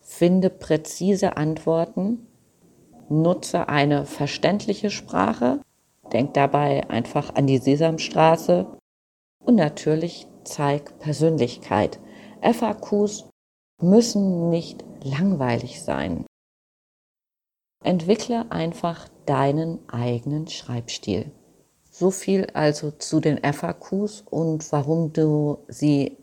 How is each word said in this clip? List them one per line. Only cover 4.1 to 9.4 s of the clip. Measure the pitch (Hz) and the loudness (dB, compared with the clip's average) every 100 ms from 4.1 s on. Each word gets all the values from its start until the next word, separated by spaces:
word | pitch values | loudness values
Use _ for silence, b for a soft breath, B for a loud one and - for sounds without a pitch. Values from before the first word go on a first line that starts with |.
| - 143 - 147 202 214 196 208 | -4 -6 0 0 0 -2 -2 -4
Sprache, | - - 170 196 226 240 277 - _ _ _ - | -6 -6 0 0 2 0 0 -6 _ _ _ -4
denk | - 139 | -2 0
dabei | 143 139 147 147 139 - | 2 2 2 2 0 -2
einfach | 110 - 151 143 | -4 -2 -4 -4
an | - 139 | 0 2
die | 135 | 4
Sesamstraße | 127 143 165 160 - 160 160 165 - 175 190 - _ _ _ _ _ _ | 4 4 2 0 -4 4 6 6 4 0 0 -10 _ _ _ _ _ _